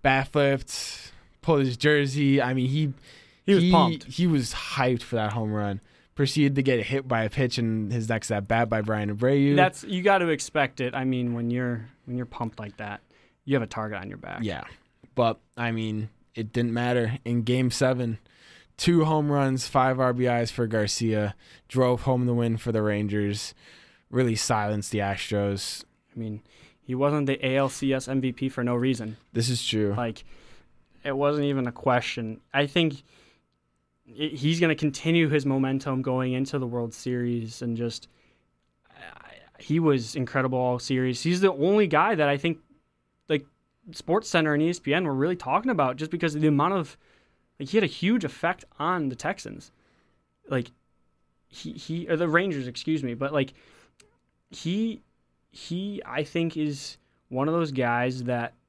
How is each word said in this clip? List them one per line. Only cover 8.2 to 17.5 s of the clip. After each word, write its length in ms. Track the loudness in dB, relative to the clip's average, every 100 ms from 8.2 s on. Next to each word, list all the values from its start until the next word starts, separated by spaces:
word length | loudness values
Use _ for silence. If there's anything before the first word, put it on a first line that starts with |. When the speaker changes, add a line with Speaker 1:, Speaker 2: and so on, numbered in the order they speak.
| -2
Speaker 1:
at 180 | -4 0
bat 200 | 0 2
by 120 | 0
Brian 340 | 0 -2 -2
Abreu. 400 | 2 4 4 6
Speaker 2:
That's, 300 | 6 4 2
you 180 | -6 0
got 160 | 4 4
to 100 | 4
expect 520 | 0 -2 0 0 -2
it. 140 | -4
I 100 | -2
mean, 300 | -2 -2 -2
when 160 | -2 -2
you're, 380 | -2 -2 -4 -8 _ -8
when 100 | -8
you're 100 | -8
pumped 320 | -6 -8 -8
like 180 | -14 -12
that, 220 | -10 -10 _ _ _ _
you 100 | -2
have 80 | 0
a 40 | 0
target 340 | -6 -6 -8
on 80 | -10
your 100 | -12
back. 220 | -12 -8
Speaker 1:
Yeah, 220 | -6 -6 -12 -18 _ _ -8
but 240 | 0 0 0 _ -6
I 160 | -4
mean, 360 | -2 -4 -4 -6 _ _
it 180 | -10 -4
didn't 200 | 0 0
matter. 440 | 0 2 2 0 -2
In 180 | -2 0
game 280 | 2